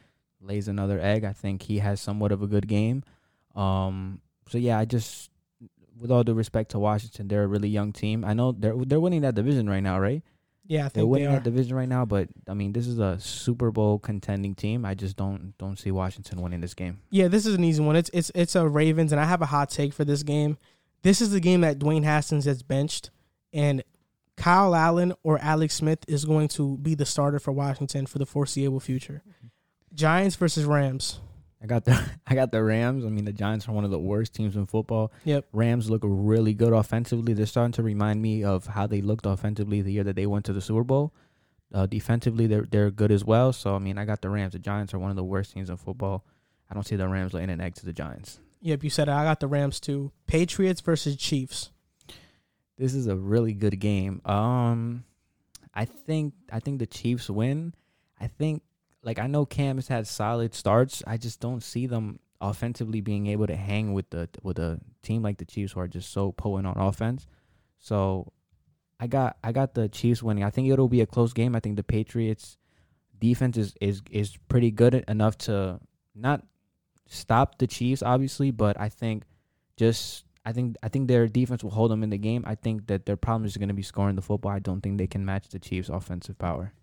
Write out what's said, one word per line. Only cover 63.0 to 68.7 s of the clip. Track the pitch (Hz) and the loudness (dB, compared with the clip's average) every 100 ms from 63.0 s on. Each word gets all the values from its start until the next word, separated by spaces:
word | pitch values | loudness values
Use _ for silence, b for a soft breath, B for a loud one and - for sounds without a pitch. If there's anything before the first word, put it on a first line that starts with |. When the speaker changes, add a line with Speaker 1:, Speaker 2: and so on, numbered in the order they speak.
Speaker 1:
being | 101 104 101 | -2 -2 -2
able | 104 104 | 0 -2
to | 98 | -2
hang | 98 101 107 | -4 -2 -2
with | 98 - | -2 -4
the, | 85 85 - | -6 -8 -8
with | 98 87 | -6 -4
a | 85 82 - _ | -4 -4 -10 _
team | - 110 | -4 -2
like | 107 101 | -2 -4
the | 85 | -8
Chiefs | - 95 | -6 -6
who | - | -6
are | 87 | -8
just | 87 - | -8 -8
so | - 98 | -4 -4
potent | - 104 95 95 | -4 -4 -4 -4
on | 98 | 0
offense. | 95 - 110 131 - _ _ _ _ _ | -2 0 -4 -4 -10 _ _ _ _ _
So | - 104 95 95 - - _ _ _ | -4 0 0 -2 -8 -16 _ _ _